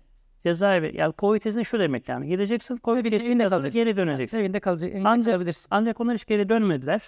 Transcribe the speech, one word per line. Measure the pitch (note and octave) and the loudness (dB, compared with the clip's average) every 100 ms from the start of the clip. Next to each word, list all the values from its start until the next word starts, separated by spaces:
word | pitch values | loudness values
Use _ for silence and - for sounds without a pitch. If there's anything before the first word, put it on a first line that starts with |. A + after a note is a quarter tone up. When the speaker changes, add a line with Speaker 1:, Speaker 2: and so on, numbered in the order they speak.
| _ _ _ _ | _ _ _ _
Speaker 1:
cezaevi, | E3+ E3+ G3 F#3 D#3 - | -2 2 2 2 0 -2
yani | D#3 - | -2 0
covid | G3+ G#3+ | 2 2
izni | A3 A3 | 0 -4
şu | A3+ A#3 | -2 0
demek | E3+ B2 - | 0 -2 -4
yani, | B2+ C#3+ | -6 -4
gideceksin, | F#3 G3+ A#3+ - A#3+ | -2 0 -2 -4 -6
covid | - B3 | -2 0
Speaker 2:
Bir | |
de | A3+ | 2
Speaker 1:
geçtikten | G#3+ A#3+ | 0 2
Speaker 2:
evinde | A#3+ | 2
Speaker 1:
sonra | G3+ | 2
Speaker 2:
kalacaksın. | F3+ C#3 A#3 | 2 0 0
Speaker 1:
geri | A3+ G3 | 0 2
döneceksin. | F3 C3+ B2 A3+ | 0 0 -4 -2
Speaker 2:
Evinde | G3 G3+ | -2 -2
kalacaksın, | G3+ F3 F3 G3 | -2 -2 -4 -2
evinde | G3+ | 2
Speaker 1:
Ancak, | A#3 A3+ | 2 2
Speaker 2:
kalabilirsin. | F#3 F3 E3+ - | 0 -2 -6 -2
Speaker 1:
ancak | G3+ A3+ G#3+ | 0 0 -2
onlar | A#3 | -2
hiç | A3+ | -2
geri | - G#3 G3+ | 0 0 2
dönmediler. | A3+ G#3 D3 C3 G#3 | 2 2 0 0 -2